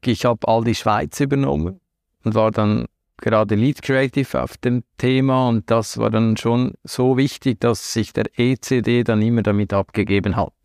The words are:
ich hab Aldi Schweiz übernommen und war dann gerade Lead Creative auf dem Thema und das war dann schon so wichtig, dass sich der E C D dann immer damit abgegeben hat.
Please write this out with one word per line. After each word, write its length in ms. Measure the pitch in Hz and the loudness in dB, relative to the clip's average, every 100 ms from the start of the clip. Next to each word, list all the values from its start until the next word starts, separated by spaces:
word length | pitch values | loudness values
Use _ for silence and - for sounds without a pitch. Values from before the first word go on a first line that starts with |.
| - | -4
ich 200 | 110 123 | 0 0
hab 220 | 113 - | 0 0
Aldi 280 | 113 117 107 | 0 0 -2
Schweiz 440 | - 104 - - | 0 -2 -2 -2
übernommen 600 | 139 139 135 147 - 190 _ _ _ _ | -2 0 0 0 -4 -6 _ _ _ _
und 120 | - 107 | -4 2
war 160 | 110 | 2
dann 340 | 107 104 107 120 _ _ _ | 2 0 0 -2 _ _ _
gerade 380 | - 110 107 104 | 0 2 2 2
Lead 260 | 123 147 | 0 -2
Creative 600 | - 135 135 139 131 - | -2 0 0 -2 -4 -2
auf 160 | 120 - | -6 -4
dem 260 | 123 123 - - | -2 -2 -4 -4
Thema 500 | 127 131 135 131 127 | 0 2 2 2 2
und 220 | 113 - | 0 0
das 260 | 113 107 - | 0 -2 -2
war 120 | 110 | -2
dann 280 | 110 113 110 | 2 2 0
schon 360 | 117 120 127 - | 0 0 -2 -6
so 340 | - - 127 127 | -10 0 2 4
wichtig, 420 | 139 - 139 117 | 2 0 -4 0
dass 340 | 120 110 - | 0 -2 -4
sich 200 | - 104 | -4 -4
der 120 | - - - | -2 -4 0
E 200 | 123 131 | 0 0
C 240 | - 127 | -2 -2
D 220 | 110 120 | 2 0
dann 180 | 117 107 | 2 2
immer 200 | 110 117 | 2 2
damit 320 | 107 101 104 | 2 0 0
abgegeben 640 | 101 95 - 98 98 98 110 | -2 -2 -2 0 0 0 -2
hat. 180 | 90 - | -4 -6